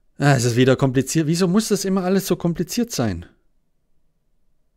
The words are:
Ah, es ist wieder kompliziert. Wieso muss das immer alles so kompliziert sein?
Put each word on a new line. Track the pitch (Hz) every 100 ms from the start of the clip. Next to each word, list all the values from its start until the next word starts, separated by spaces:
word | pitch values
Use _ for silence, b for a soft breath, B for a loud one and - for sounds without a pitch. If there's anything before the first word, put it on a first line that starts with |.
| _ -
Ah, | 143 131
es |
ist | 120 117
wieder | 127 123
kompliziert. | 135 131 127 160 151
Wieso | 170 185
muss | 202 220
das | 196 190
immer | 190
alles | 180 190 190
so | 175
kompliziert | 170 170 175 - 233
sein? | - 113 85 90 _ _ _ _ _ _ _ _ _ _ _ _ _ _